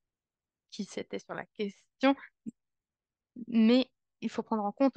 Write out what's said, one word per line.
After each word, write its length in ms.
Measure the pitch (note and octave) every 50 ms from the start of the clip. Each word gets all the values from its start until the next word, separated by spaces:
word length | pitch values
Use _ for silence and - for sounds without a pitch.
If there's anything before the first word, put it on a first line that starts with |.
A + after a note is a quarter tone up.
| _ _ _ _ _ _ _ _ _ _ _ _ _ _
qui 160 | - - G3
s'étaient 320 | - - G#3 - - G3 G3
sur 160 | - - -
la 100 | - - - _
question, 600 | - G#3+ G3+ - _ _ _ _ _ - C4+ C#4 - - - _ _ _ A3+ - _ _ _ _ _ _ _ _ _ _ _ _ _ _ _ _ B3 A#3
mais 440 | - A#3 A3+ A3 A3 A#3+ C4 B3+ - _ _ _ _ _ _ -
il 80 | A3+
faut 120 | - - G#3+
prendre 220 | - A3+ A3 G3+
en 80 | G3+ -
compte 240 | - C4+ C4+ -